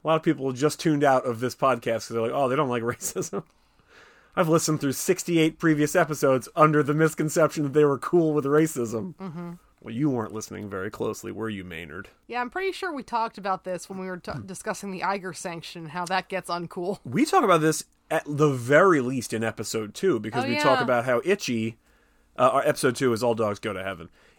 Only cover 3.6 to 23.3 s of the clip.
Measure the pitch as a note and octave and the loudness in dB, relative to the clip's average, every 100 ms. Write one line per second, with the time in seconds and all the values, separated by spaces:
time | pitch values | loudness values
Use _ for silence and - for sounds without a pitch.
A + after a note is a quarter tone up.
3.6 | _ _ _ - - _ _ - E3 D#3+ | _ _ _ -20 -20 _ _ 0 4 4
4.6 | D#3+ D#3 C#3+ B2 - F#3 - E3+ D#3+ - | 2 0 0 -2 0 0 2 2 2 2
5.6 | E3 D3+ D3 F3+ D#3 D3 C#3 C3 - - | 2 4 4 2 2 2 2 2 0 4
6.6 | D3+ D3+ C#3 D3+ D#3+ - D#3 F3 D3+ E3 | 6 6 2 2 2 2 -2 2 2 2
7.6 | C#3+ C#3+ D3 C#3 - F3 D#3+ D3+ C3+ D3+ | 0 4 4 2 2 4 4 2 2 2
8.6 | D#3+ C3 A#2 A2+ F3+ D3 F#3+ D#3+ F3 F3 | 2 0 -4 -4 -8 -12 -12 -12 -14 -16
9.6 | _ _ - A2+ D3 B2 G#2+ G#2+ G#2+ G2 | _ _ -12 -2 -2 0 -4 -8 -10 -10
10.6 | G#2 F#2+ G2+ - A2+ - G2+ G2 A2 G2+ | -8 -8 -8 -6 -6 -6 -10 -8 -6 -8
11.6 | F2+ E2 E2 E2+ - _ - A#3+ B3 F#4 | -10 -12 -12 -14 -16 _ -10 -8 -6 -6
12.6 | F#4+ F4 F#4 C#4+ G#3 A#3 A3+ - G3 F#3 | -6 -6 -8 -8 -6 -4 -4 -6 -6 -4
13.6 | F#3 F3 - F#3+ F#3 F3+ - D3+ F#3+ F#3 | -4 -10 -8 -10 -10 -10 -10 -10 -10 -10
14.6 | A3 F#3+ G3+ F#3+ F3+ G3+ F3+ D#3+ F#3 E3 | -8 -8 -8 -6 -4 -4 -6 -10 -10 -10
15.6 | - F3+ D#3+ E3 F3 F#3+ - F#3 - F3 | -12 -14 -10 -8 -2 -2 -2 -8 -4 -6
16.6 | E3+ - F3 F#3+ - C3+ D4 F#4+ A#3 E3+ | -6 -6 -6 -6 -4 0 4 4 6 6
17.6 | D#3 D3+ - _ _ D#3+ C#3+ D3 D3+ C3 | 4 2 -6 _ _ -4 -2 2 2 2
18.6 | A#2 D3 F#3+ D#3 B2 C3 - A2 A2+ G#2+ | 4 6 8 6 2 -4 -4 -2 -2 -4
19.6 | A2 A2+ G#2+ - F#3+ B2+ A2 - - D4 | -6 -6 -6 -2 0 0 0 -2 -2 0
20.6 | D4 C4 A#3+ B2 B2 A#2+ E3+ G3+ - A#2 | 2 2 2 0 2 0 0 -2 -2 -2
21.6 | A2 - _ _ _ _ _ - B2 B2+ | -4 -8 _ _ _ _ _ 2 2 4
22.6 | C3 - C#3 A#2+ C3 A2+ A#2+ | 0 2 0 2 0 2 0